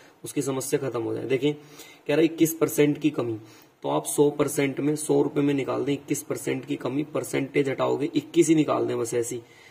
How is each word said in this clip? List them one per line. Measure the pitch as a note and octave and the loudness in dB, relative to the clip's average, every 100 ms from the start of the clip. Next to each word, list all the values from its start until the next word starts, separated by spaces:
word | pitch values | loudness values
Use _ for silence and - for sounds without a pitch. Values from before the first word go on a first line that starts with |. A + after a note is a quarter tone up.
| - _ | -20 _
उसकी | - - | -10 -4
समस्या | C3+ C3 - C#3+ | -2 -4 -2 -2
खत्म | C3+ A#2 | -2 -4
हो | A2+ | -4
जाए। | A2 A#2 | -4 -2
देखिए, | C3 C#3+ | 0 0
कह | D3 - - - - - | -2 -8 -20 -20 -12 -2
रहा | D3 | 2
है | E3 | 2
इक्कीस | - D#3+ | 4 0
परसेंट | - D3 - D3 C#3+ | 2 0 4 2 4
की | D3+ | 0
कमी, | C#3 A#2+ A2 - - - _ | -2 -4 -4 -10 -20 -20 _
तो | C#3 | -4
आप | D3 - | -4 -2
सौ | - D3 | 4 4
परसेंट | D3 C#3+ C#3+ C#3 C3 | 4 0 0 0 0
में, | C#3 D3+ | -2 -2
सौ | - C#3+ | 2 2
रुपए | C#3+ D3 | 2 2
में | C#3+ | 2
निकाल | C#3 B2+ A#2+ B2+ | 2 0 -2 -2
दें | |
इक्कीस | C#3 - D3 | -2 -2 -6
परसेंट | - C3+ - C3 B2+ | -4 -6 -4 -4 -4
की | C#3 | -6
कमी, | C3+ C3+ | -4 -4
परसेंटेज | D3+ C3+ C3 C#3 C3+ C#3+ C3+ | -4 -4 -4 -4 -2 0 0
हटाओगे, | C3 B2+ B2+ C#3+ D3 | 0 0 0 -2 -2
इक्कीस | - E3 D#3 | 0 4 4
ही | D#3+ | 6
निकाल | C#3+ A#2+ A#2 | 4 2 0
दें | B2 | -2
बस | A#2 | -2
ऐसी। | A#2+ A2+ B2 - - - | -2 -4 -6 -12 -20 -20